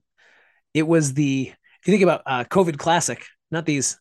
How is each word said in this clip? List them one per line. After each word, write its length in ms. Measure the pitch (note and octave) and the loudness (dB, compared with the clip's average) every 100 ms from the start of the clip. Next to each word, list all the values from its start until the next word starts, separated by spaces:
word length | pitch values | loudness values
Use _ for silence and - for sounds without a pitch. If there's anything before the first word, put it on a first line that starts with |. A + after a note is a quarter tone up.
| _ _ _ _ _ _ _ | _ _ _ _ _ _ _
it 120 | D3+ D#3 | -4 2
was 280 | E3 D3 | 2 2
the, 340 | C3 C#3+ C3+ B2+ | 0 0 -2 -4
if 340 | - _ _ - | -12 _ _ 0
you 60 | |
think 100 | G3+ | 4
about, 200 | F3+ D3+ - | 4 2 -2
uh, 180 | B2+ | -6
covid 340 | A#2+ F#3+ F3 D3 | -2 0 0 -2
Classic, 460 | E3+ E3+ - A#2+ - _ _ | 0 0 -2 -8 -12 _ _
not 160 | D#3+ D#3+ | -8 -4
these, 320 | C#3+ A#2+ - | -2 -4 -6